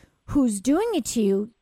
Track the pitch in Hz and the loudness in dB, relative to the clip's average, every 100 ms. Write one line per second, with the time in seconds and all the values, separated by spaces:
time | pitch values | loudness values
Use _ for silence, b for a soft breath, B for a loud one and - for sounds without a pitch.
0 | b b - 294 254 202 214 311 466 370 | b b -4 0 2 0 0 0 0 -2
1 | - 233 202 196 214 - | -2 -2 0 0 -2 -12